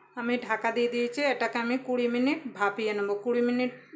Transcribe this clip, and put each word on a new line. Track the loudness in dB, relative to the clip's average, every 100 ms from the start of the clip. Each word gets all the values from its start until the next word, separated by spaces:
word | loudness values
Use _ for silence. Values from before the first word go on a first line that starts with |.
| -16 -6
আমি | -2 0
ঢাকা | 0 0 0
দিয়ে | 2 2
দিয়েছি, | 2 0 0 0
এটাকে | 2 0 0
আমি | -2 -2
কুড়ি | 0 0 2
মিনিট | 2 2 0 -4 -2
ভাপিয়ে | -2 0 -2
নেবো। | 0 -2 -2
কুড়ি | 0 2
মিনিট | 2 2 0 -4 -12